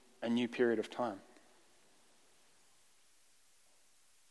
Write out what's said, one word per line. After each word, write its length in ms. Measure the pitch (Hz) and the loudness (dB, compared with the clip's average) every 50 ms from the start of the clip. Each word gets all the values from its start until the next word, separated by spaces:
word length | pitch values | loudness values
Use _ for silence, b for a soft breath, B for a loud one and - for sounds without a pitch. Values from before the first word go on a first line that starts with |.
| - - - - - | -20 -20 -14 -8 -2
a 60 | 117 | 0
new 180 | 117 120 123 117 | 0 0 0 0
period 320 | 117 - 127 117 117 107 | 0 2 2 4 4 2
of 100 | 107 - | 0 -4
time. 300 | - - 123 117 98 95 - - - - - - - - - - - - - - - - - - - - - - - - - - - - - - - - - - - - - - - - - - - - - - - - - - - - - - - - - - - - - - | -4 -4 -4 -4 -4 -8 -12 -20 -20 -20 -20 -20 -20 -20 -20 -20 -20 -20 -20 -20 -20 -20 -20 -20 -20 -20 -20 -20 -20 -20 -20 -20 -20 -20 -20 -20 -20 -20 -20 -20 -20 -20 -20 -20 -20 -20 -20 -20 -20 -20 -20 -20 -20 -20 -20 -20 -20 -20 -20 -20 -20 -20 -20 -20 -20 -20 -20 -20